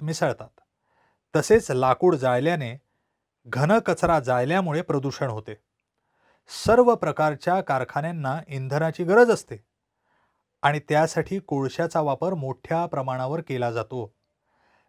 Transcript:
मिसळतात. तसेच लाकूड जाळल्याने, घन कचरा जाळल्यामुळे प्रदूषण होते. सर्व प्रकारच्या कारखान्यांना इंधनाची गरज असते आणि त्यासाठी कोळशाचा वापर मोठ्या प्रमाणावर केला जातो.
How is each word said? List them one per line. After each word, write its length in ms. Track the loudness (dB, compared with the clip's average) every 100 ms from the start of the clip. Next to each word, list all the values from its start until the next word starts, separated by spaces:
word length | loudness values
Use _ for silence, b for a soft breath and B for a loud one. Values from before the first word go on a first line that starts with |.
मिसळतात. 580 | -4 -2 -2 -2 -10 _ _ _ _ _ _ _ _ -2
तसेच 360 | 4 4 4
लाकूड 440 | 0 2 4 2 2
जाळल्याने, 640 | 2 0 0 -2 -6 -12 _ _ _ _ _ _ -8
घन 320 | 0 2 2
कचरा 400 | 2 0 2 0
जाळल्यामुळे 640 | 2 0 0 0 0 -4
प्रदूषण 460 | -2 -4 -4 -6 -6
होते. 280 | -6 -10 -16 _ _ _ _ _ _ _ _ -18 -6 4
सर्व 300 | 6 6 4
प्रकारच्या 680 | 0 0 0 0 -2 -2
कारखान्यांना 800 | 0 -2 -2 -4 -6 -6 -6 -6 -8
इंधनाची 560 | -8 -4 -2 -2 -2
गरज 280 | 2 6 6
असते 240 | 4 -2 -18 _ _ _ _ _ _ _ _ _ 0
आणि 180 | 0 0
त्यासाठी 600 | 0 2 2 0 -4 -6
कोळशाचा 600 | -4 -4 -4 -4 -2 -2
वापर 320 | -2 -2 -4
मोठ्या 520 | -4 -6 -8 -4 -4 -2
प्रमाणावर 560 | -6 -6 -6 -6 -6
केला 300 | -6 -4 -4
जातो. 420 | -4 -6 -8 -10 _ _ _ _ _ _ _